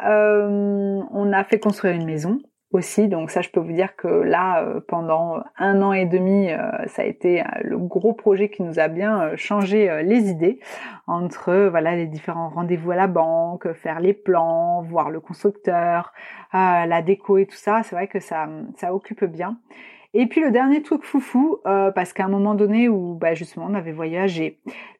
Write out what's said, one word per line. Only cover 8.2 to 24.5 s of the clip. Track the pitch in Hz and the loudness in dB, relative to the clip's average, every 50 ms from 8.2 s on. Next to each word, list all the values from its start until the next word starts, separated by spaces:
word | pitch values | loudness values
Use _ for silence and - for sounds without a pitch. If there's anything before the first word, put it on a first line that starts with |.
| - 214 196 190 208 208 | 2 2 4 4 2 -2
qui | - - 185 | -2 -6 -6
nous | 165 160 165 | -4 0 0
a | 156 160 | 0 0
bien, | 160 175 202 214 220 196 165 | 0 -2 -2 0 0 0 0
euh, | 151 156 | -2 -4
changé, | - - - 208 208 196 185 202 214 208 180 | -6 -4 -2 0 0 0 2 4 4 4 2
euh, | 156 151 160 | 2 0 2
les | 185 226 247 214 196 | 2 4 4 4 2
idées | 175 156 170 185 254 - - - - - - - - - _ | 0 2 2 0 0 0 -8 -16 -18 -16 -16 -16 -18 -14 _
entre, | - 175 175 175 170 - - - 185 | -6 -4 -4 -4 -6 -6 -6 -2 0
euh, | 175 196 202 190 | 2 4 4 4
voilà, | 165 165 156 165 175 | 2 2 2 2 0
les | 175 170 | -2 -2
différents | 156 156 151 - 185 165 170 165 160 | -4 -8 -8 -8 -8 -6 -6 -8 -6
rendez-vous | 151 - - - 180 160 165 175 | -4 -4 -2 -2 -2 -2 -2 -2
à | 175 | 0
la | 180 196 | 2 2
banque, | 190 175 170 160 165 165 165 165 170 175 175 - 170 160 | 2 2 2 2 2 2 0 0 -2 -4 -6 -6 -6 -8
faire | - - 165 160 165 | -6 -8 -8 -4 0
les | 175 190 202 | 0 0 0
plans, | 208 - 196 180 170 165 165 165 165 170 175 175 175 170 | 0 0 0 2 2 2 2 0 0 0 0 0 -2 -4
voir | 165 170 165 151 147 | -2 -2 -2 -2 -2
le | 160 160 | -4 -8
constructeur, | 160 - 170 - - 202 202 - - 196 175 - - 175 170 175 175 - - - - - - - - - - | -10 -12 -12 -2 -2 -2 -2 0 -2 0 0 2 2 2 0 0 -2 -6 -12 -20 -20 -20 -20 -20 -12 -4 0
euh, | 185 185 185 175 175 170 | 2 4 4 4 2 2
la | 170 170 165 | 2 0 0
déco | 160 175 196 - - - 196 190 | 2 2 0 0 2 2 2 4
et | 196 | 2
tout | 196 - | 0 -4
ça. | - - 202 208 226 220 | -6 -2 0 0 0 0
C'est | - 180 | -2 -6
vrai | 175 190 | -6 -6
que | 196 - 190 | -6 -6 -8
ça, | 175 - 170 160 151 156 156 156 - - - | -8 -6 -6 -6 -6 -6 -8 -12 -12 -14 -12
ça | - 185 175 185 | -8 -6 -4 -4
occupe | 202 - - 220 - 208 | -4 -6 -8 -4 -4 -4
bien. | 180 160 160 175 190 233 - _ _ - - - - - - - _ - | -4 -4 -6 -8 -8 -8 -10 _ _ -20 -20 -20 -20 -20 -20 -18 _ 0
Et | 233 247 | 0 0
puis | 233 - 330 | 2 2 2
le | 320 269 | 2 2
dernier | 214 240 262 269 285 302 302 | 2 2 4 4 2 2 2
truc | - 320 - - | -2 -2 -4 -2
foufou, | - - 277 - - - 247 285 320 294 - - | -2 -2 -2 -2 0 2 2 2 2 0 -2 -2
euh, | 190 196 196 196 196 196 | 0 2 2 2 2 0
parce | 185 175 - - | 0 -4 -4 -4
qu'à | - 190 | -4 -2
un | 190 | 0
moment | 196 202 202 208 208 | 0 0 2 2 2
donné | 202 208 202 214 226 240 240 | 2 2 2 4 2 4 4
où, | 214 190 175 175 175 | 2 0 -2 -4 -6
bah, | 165 170 165 165 | -2 -2 -2 -2
justement, | 156 170 - - 170 165 185 | -2 -6 -10 -12 -10 -8 -6
on | 202 | -6
avait | 196 165 165 156 | -6 -6 -8 -8
voyagé, | 160 165 160 165 180 196 196 170 160 160 156 | -8 -6 -6 -2 -2 -2 -2 -2 -2 -4 -6